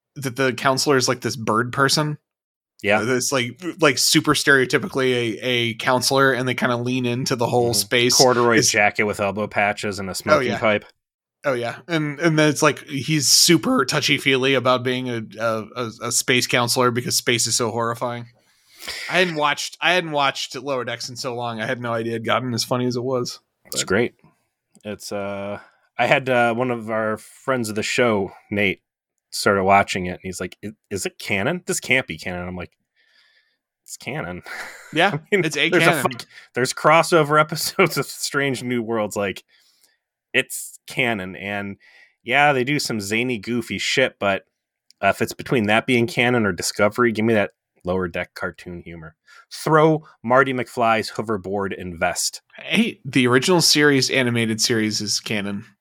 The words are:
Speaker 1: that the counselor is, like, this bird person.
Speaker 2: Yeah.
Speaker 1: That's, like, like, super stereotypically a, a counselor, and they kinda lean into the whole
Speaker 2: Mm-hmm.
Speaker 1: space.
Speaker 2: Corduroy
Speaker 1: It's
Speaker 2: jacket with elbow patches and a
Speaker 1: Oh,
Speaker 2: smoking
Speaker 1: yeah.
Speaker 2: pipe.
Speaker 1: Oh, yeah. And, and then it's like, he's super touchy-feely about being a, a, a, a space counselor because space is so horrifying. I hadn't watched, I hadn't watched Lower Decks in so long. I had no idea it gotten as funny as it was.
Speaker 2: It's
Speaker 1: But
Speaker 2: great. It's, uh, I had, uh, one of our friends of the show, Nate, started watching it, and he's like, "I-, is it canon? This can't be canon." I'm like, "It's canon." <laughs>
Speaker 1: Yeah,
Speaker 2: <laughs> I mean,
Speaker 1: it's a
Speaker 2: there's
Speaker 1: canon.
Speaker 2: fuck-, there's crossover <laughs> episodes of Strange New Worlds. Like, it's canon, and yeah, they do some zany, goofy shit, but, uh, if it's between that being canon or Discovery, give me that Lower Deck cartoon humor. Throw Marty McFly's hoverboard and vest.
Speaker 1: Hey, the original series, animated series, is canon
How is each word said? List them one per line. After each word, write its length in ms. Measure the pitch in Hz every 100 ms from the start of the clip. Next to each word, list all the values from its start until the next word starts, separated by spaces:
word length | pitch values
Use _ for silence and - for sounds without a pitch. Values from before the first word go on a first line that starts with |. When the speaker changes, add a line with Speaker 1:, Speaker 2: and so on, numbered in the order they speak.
| _ -
Speaker 1:
that 200 | 131 120
the 180 | 131
counselor 440 | 107 139 131 151 135
is, 100 | 123
like, 140 | 123
this 140 | 117 123
bird 360 | 113 110 123
person. 460 | 127 135 - 151 147 _ _ _ _ _ _
Speaker 2:
Yeah. 200 | 98 104
Speaker 1:
That's, 300 | 107 127 127
like, 300 | 135 120 120 165 147
like, 200 | 156 120
super 340 | - 160 156
stereotypically 760 | 143 - 135 127 143 190 135 131
a, 260 | 123 117 101
a 320 | 123 123 117 113
counselor, 580 | - 127 117 135 135
and 140 | 123 127
they 80 | 123
kinda 220 | 127 120
lean 280 | 120 127 123
into 300 | 120 135 123
the 100 | 117
whole 260 | 123 120
Speaker 2:
Mm-hmm. 80 | 113
Speaker 1:
space. 360 | - 123 123 -
Speaker 2:
Corduroy 420 | 131 120 120 120
Speaker 1:
It's 140 | 120
Speaker 2:
jacket 320 | 110 104 -
with 160 | 107 98
elbow 260 | 101 98 104
patches 520 | 113 104 104 107 98
and 100 | 95
a 20 |
Speaker 1:
Oh, 20 |
Speaker 2:
smoking 340 | 90 - 151 127
Speaker 1:
yeah. 100 | 117
Speaker 2:
pipe. 260 | 113 104 - _ _ _ _ _ 147
Speaker 1:
Oh, 80 |
yeah. 240 | 123 117 113 -
And, 320 | 165 151 143
and 180 | 165 156
then 100 | 151
it's 140 | 143
like, 200 | 151 127 -
he's 400 | 139 123 156 131
super 580 | - - 165 - 262 127
touchy-feely 680 | 156 139 143 143 131 135 131
about 280 | 123 127
being 260 | 127 127 127
a, 120 | 117 110 107
a, 280 | 113 110 104 120
a, 160 | 117 107
a 80 | 117
space 360 | 117 - 127 -
counselor 420 | 127 120 131 123
because 260 | 123 120 -
space 300 | - 120 117
is 100 | -
so 140 | 117
horrifying. 560 | 113 117 117 123 120 120 _ _ _ _ - - - -
I 100 | 165
hadn't 160 | 185 156
watched, 420 | 147 143 - -
I 140 | 156
hadn't 180 | 180 165
watched 440 | 147 139 131 - 135
Lower 280 | 135 131
Decks 260 | 120 117 -
in 60 | 117
so 200 | 135 120
long. 260 | 120 113
I 60 | 113
had 120 | 123
no 140 | 120
idea 220 | 117 113 113
it 100 | 110
gotten 280 | 110 127 113
as 80 |
funny 240 | - 123 123
as 80 | 123
it 80 |
was. 360 | 127 127 123 - _ _ _
Speaker 2:
It's 180 | -
Speaker 1:
But 40 | -
Speaker 2:
great. 280 | 202 120 - _ _ _ _ _ _
It's, 280 | 107 101 -
uh, 480 | 101 101 101 101 101 - _ _ -
I 60 | 120
had, 240 | 147 131
uh, 240 | 123 117
one 180 | 117 127
of 180 | 120 110
our 280 | 110 110 107
friends 520 | - - - 127 107
of 60 | 107
the 80 |
show, 480 | 101 - 123 104 92 - -
Nate, 320 | 104 101 - _ _ _ _ _
started 320 | - 107 98
watching 420 | 95 98 98 98 90
it, 60 |
and 80 | 90
he's 160 | 92 87
like, 180 | 92 -
"I-, 80 | 104 - -
is 160 | 98 180
it 140 | -
canon? 440 | - 98 117 175 -
This 140 | 175
can't 260 | - 127 -
be 100 | 80
canon." 300 | 92 90 90
I'm 80 | 90
like, 160 | 85 _ _ _ _ _ _ _ _ _ _ _
"It's 140 | - -
canon." 460 | - 147 170 180 -
<laughs> 460 | - - - -
Speaker 1:
Yeah, 140 | 151 190
Speaker 2:
<laughs> 260 | 147 -
I 20 | 202
mean, 80 |
Speaker 1:
it's 140 | 160 147
a 120 | 160
Speaker 2:
there's 140 | 180
Speaker 1:
canon. 200 | 165 156
Speaker 2:
fuck-, 220 | 131 123 - - -
there's 180 | 120 127
crossover 680 | - 156 165 156 170 147 151
<laughs> 20 |
episodes 560 | 151 160 - - 170 143
of 80 | -
Strange 580 | - - 139 139 120
New 180 | 123 123
Worlds. 360 | 110 113 107 104
Like, 260 | 101 92 - _ _ _ _ _ _ _ _
it's 460 | 123 - - - - -
canon, 480 | - 123 107 92 90
and 420 | 98 101 101 98 _ _ _ _
yeah, 300 | 107 135 147
they 100 | 135
do 160 | 123 147
some 220 | - 113
zany, 360 | 98 110 127 117
goofy 400 | 95 120 - 98
shit, 380 | - - 127 -
but, 260 | 101 98 - _ _ _ _ -
uh, 60 | 98
if 140 | -
it's 120 | 113
between 320 | - - 135 104
that 220 | 110 123
being 200 | 123 117
canon 380 | - 123 123 104
or 80 |
Discovery, 580 | 87 - - 104 - 120
give 140 | 110 113
me 80 |
that 180 | 110 98 _ _ _
Lower 240 | 90 92 90
Deck 260 | 90 87 -
cartoon 460 | 92 - 90 87
humor. 340 | 85 85 80 - _ - _
Throw 520 | - - 156 160 151 - _
Marty 300 | 113 127 135
McFly's 580 | 127 117 - 113 110 101
hoverboard 680 | - 113 104 92 101 98 92
and 200 | 92 82
vest. 420 | 87 - - - _ -
Speaker 1:
Hey, 440 | 135 175 233 -
the 240 | 135 131 123
original 340 | 127 131 180
series, 480 | - 151 147 135 127
animated 520 | 135 123 117 113 107
series, 400 | - 113 107 110
is 180 | 104 -
canon 460 | - 107 101 101 - _